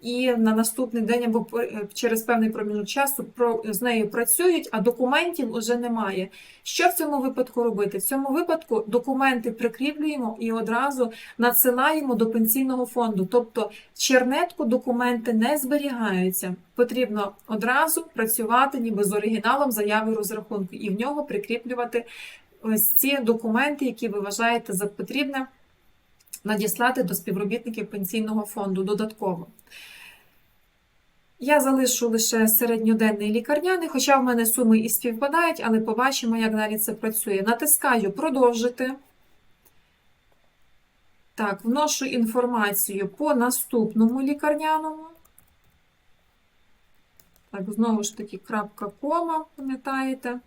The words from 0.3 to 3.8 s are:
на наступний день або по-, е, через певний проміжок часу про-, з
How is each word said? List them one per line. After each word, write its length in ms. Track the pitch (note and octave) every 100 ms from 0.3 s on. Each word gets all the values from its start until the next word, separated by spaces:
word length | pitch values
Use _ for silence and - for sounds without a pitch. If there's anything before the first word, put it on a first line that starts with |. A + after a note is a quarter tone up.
| A#3+
на 200 | A3 A3
наступний 480 | A3+ - B3+ A#3
день 200 | G#3+ A#3+
або 200 | A#3+ A3+
по-, 160 | G#3+ A3+
е, 280 | A#3+ G#3+ G3+
через 280 | - A#3 A3
певний 280 | A3 A#3 A3
проміжок 380 | A3 G#3 G#3 G3
часу 360 | - C#4 -
про-, 400 | - - A#3+ A3+ G#3+
з 160 | G3